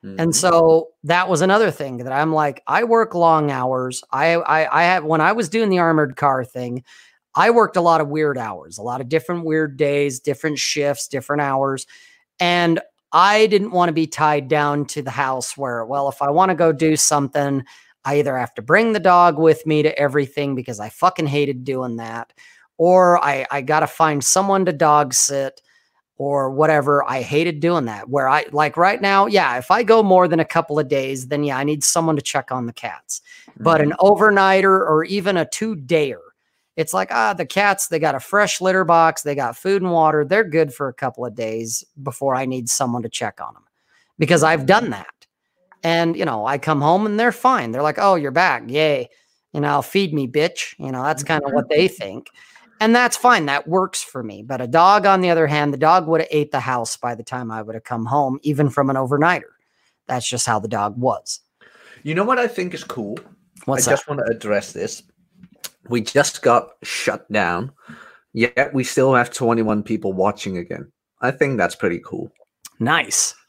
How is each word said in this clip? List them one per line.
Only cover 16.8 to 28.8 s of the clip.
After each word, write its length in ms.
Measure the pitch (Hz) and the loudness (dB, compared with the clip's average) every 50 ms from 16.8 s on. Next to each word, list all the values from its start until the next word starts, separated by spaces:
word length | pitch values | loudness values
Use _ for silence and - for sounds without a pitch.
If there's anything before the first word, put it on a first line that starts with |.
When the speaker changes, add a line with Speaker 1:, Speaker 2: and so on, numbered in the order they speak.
| 160 156 156 | 0 0 2
Speaker 2:
something, 680 | 147 - - 156 143 143 127 - 147 143 143 139 135 127 _ - - _ _ _ _ _ | 0 0 0 0 0 -2 -2 -2 -2 -2 -2 -2 -4 -6 _ -20 -20 _ _ _ _ _
I 140 | 135 143 147 | -2 0 0
either 180 | 143 143 131 127 | 0 0 -2 -4
have 160 | 123 - _ | -4 -6 _
to 80 | - | -14
bring 300 | 110 120 160 208 226 226 214 | -2 2 2 2 4 2 0
the 60 | 208 | 2
dog 380 | 165 185 180 175 175 175 156 147 | 4 4 6 8 6 6 4 4
with 280 | 160 160 151 156 - | 4 4 4 4 0
me 160 | 156 156 151 | 0 0 2
to 160 | 147 151 - - | 2 0 0 0
everything 560 | 143 143 131 147 139 135 _ 147 143 139 135 | -2 0 0 0 -2 -2 _ -4 -4 -4 -4
because 260 | 127 120 - 117 101 | -6 -6 -10 -10 -10
I 80 | 104 107 | -12 -14
fucking 380 | - - - 185 180 - 160 | -6 0 0 0 2 0 -4
hated 380 | 147 135 147 147 139 135 123 127 | -2 0 0 0 0 -2 -6 -6
doing 320 | 135 131 131 127 123 117 | -6 -6 -4 -4 -6 -8
that, 360 | 117 113 113 113 117 117 _ _ _ - - _ _ _ _ _ - | -8 -10 -10 -10 -12 -12 _ _ _ -20 -20 _ _ _ _ _ 0
or 440 | 165 175 185 185 185 175 175 175 | 4 6 6 6 8 6 6 4
I, 240 | - 143 139 135 135 - | 2 0 -2 -2 -4 -4
I 100 | 139 143 | -6 -6
gotta 260 | 131 135 151 156 156 | -2 0 2 2 2
find 380 | - - - 160 156 151 143 127 | 0 0 0 0 2 2 0 0
someone 400 | - - 185 196 196 196 196 190 | 0 0 2 2 2 2 2 2
to 60 | 175 | 0
dog 400 | 160 139 165 151 151 147 147 127 | 0 2 4 4 4 4 2 2
sit 480 | 131 - - - 139 139 135 135 - - _ _ _ _ _ _ _ _ _ _ _ | 0 0 0 0 -2 -4 -6 -6 -8 -14 _ _ _ _ _ _ _ _ _ _ _
or 340 | _ 139 139 143 143 135 131 | _ -6 -2 -2 -2 -2 -2
whatever. 540 | 135 135 156 156 156 147 135 143 143 143 - - | 0 2 2 4 4 2 2 2 2 0 0 -2
I 140 | 127 135 | -4 -6
hated 380 | 120 - 143 147 165 175 160 147 | -6 -2 0 0 0 0 -4 -2
doing 260 | 147 170 175 165 131 | -2 0 0 0 -2
that. 220 | 113 107 101 - 120 | -4 -8 -10 -10 -4
Where 200 | 127 143 131 131 | -2 -2 0 2
I, 160 | 139 151 - - | 2 0 0 -2
like, 240 | - 147 156 147 131 | 0 0 0 0 2
right 240 | 160 | 2